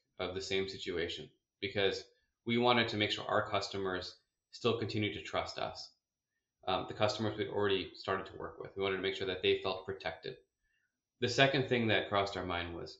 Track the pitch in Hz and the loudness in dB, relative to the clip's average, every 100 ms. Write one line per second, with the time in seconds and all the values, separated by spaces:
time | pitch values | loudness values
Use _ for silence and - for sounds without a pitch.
0 | _ - 90 92 - 95 95 - 95 85 | _ -6 -4 -4 -2 0 -2 -4 -4 -2
1 | 78 76 71 _ _ _ 98 104 98 - | -2 -6 -12 _ _ _ -4 2 2 2
2 | - _ _ _ 117 117 123 120 113 107 | -6 _ _ _ 0 4 6 6 4 2
3 | 107 - - 104 107 101 - 98 95 90 | 0 0 0 2 2 0 -2 -2 -2 -2
4 | - - _ _ _ - 120 101 107 107 | -6 -12 _ _ _ -2 0 0 0 -2
5 | 104 - - 90 92 - 55 - - _ | -2 -4 -4 -4 -2 -4 -6 -6 -14 _
6 | _ _ _ _ _ _ - 92 - - | _ _ _ _ _ _ -2 -2 -2 0
7 | 107 - 107 107 98 101 101 95 85 - | 0 2 -2 -2 -2 0 2 2 -2 -6
8 | - 95 92 95 90 - 92 98 98 95 | -4 -2 -4 -10 -10 -10 -10 -2 -2 0
9 | 95 95 95 90 101 95 95 92 - 95 | -2 -2 -4 0 2 4 2 -4 -6 -6
10 | 82 - - 95 _ _ _ _ _ _ | -6 -6 -10 -12 _ _ _ _ _ _
11 | _ - 120 - 135 143 127 120 113 98 | _ -4 0 6 6 6 2 2 4 2
12 | - 101 98 92 90 87 87 85 - | 2 2 0 -2 -2 -2 -4 -8 -12